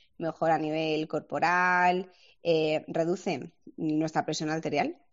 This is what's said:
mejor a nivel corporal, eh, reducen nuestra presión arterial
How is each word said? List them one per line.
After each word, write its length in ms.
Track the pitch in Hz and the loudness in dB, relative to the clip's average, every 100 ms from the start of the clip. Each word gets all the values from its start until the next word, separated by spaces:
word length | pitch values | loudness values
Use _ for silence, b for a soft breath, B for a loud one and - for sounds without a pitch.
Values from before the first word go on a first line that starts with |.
| b - | b -8
mejor 320 | 165 - 165 | -6 -2 2
a 80 | 156 | 2
nivel 480 | 156 156 160 156 156 | 0 -2 0 0 -2
corporal, 1040 | 151 - 143 160 180 180 180 180 180 190 b b b | -4 -4 0 2 4 4 4 4 2 -4 b b b
eh, 400 | 170 160 156 156 - | 0 2 2 0 -2
reducen 640 | 160 165 196 196 139 - - - - | -2 0 -2 -2 -4 -8 -16 -20 -6
nuestra 480 | 156 151 160 156 | -2 0 0 0
presión 240 | 147 156 156 | -2 -4 -4
arterial 460 | 160 160 - 262 - _ | -4 -2 -2 -2 -6 _